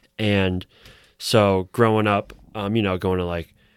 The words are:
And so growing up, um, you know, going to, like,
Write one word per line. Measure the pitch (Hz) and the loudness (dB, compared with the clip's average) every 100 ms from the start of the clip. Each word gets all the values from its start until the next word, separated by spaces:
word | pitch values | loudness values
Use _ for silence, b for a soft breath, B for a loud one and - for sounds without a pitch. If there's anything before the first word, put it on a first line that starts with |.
| B - | B -6
And | 107 101 95 92 - b b b b b | 0 2 0 -2 -6 b b b b b
so | - 113 101 95 92 | 0 2 4 2 -2
growing | - 117 110 107 | 0 2 2 2
up, | 101 - - - 110 | 0 -4 -14 -16 -8
um, | 101 113 | -4 -2
you | |
know, | 101 92 | 0 -2
going | 95 92 | -2 -2
to, | 87 | -2
like, | 87 80 _ b | -6 -10 _ b